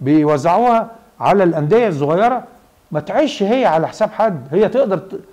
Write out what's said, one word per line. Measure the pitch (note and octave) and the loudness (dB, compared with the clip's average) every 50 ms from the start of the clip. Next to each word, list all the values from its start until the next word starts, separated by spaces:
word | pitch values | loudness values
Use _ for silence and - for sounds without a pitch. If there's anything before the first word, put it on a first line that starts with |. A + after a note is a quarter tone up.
بيوزعوها | - C3 D3+ D#3 D3+ D3 D3+ C#3+ C3 E3+ E3+ G3+ A#3+ B3 A#3 A3+ G#3+ - - - - _ _ - | -2 2 2 2 4 2 0 0 0 0 2 2 2 2 2 0 -2 -4 -10 -20 -20 _ _ -4
على | A#2+ C3 F3+ G3+ F#3+ | 0 2 2 4 2
الأندية | F3 D#3+ D#3+ D3 D3+ G3+ A#3 B3 G#3+ | 2 0 0 0 2 2 2 2 0
الصغيرة. | E3 C#3 C#3+ C#3+ D#3+ F3+ G#3+ A#3+ C4 A#3 - - - - _ _ _ _ _ _ E3 | 0 -2 -2 0 0 2 2 0 0 -2 -6 -10 -18 -20 _ _ _ _ _ _ -8
ما | D3+ | -8
تعيش | D3+ - F#3+ B3 D#4 C4 G3 - G3+ | -6 -2 0 0 0 0 -2 -2 -2
هي | G3 A#3 C4 B3 | 0 0 2 2
على | F#3+ D#3 D#3+ D#3+ C3+ | 2 2 0 0 -2
حساب | - - A3 G3+ | -2 -4 -4 -4
حد، | - - G#3+ A3+ F#3 C#3+ A#2+ C#3 C#3 | 0 -2 -2 0 -2 -4 -8 -4 0
هي | F#3+ A3 G3 | 0 0 2
تقدر | G#3 B3+ C#4 G#3 F#3+ E3 | 2 0 0 0 -2 -4
ت-، | - - - - - - | -6 -10 -14 -16 -16 -20